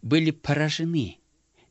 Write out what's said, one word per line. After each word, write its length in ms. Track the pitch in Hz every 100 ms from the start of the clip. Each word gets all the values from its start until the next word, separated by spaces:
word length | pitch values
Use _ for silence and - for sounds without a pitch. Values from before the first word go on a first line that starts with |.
были 300 | 117 151 160
поражены 840 | 156 - 147 151 147 165 170 98 - _ _ _ _ _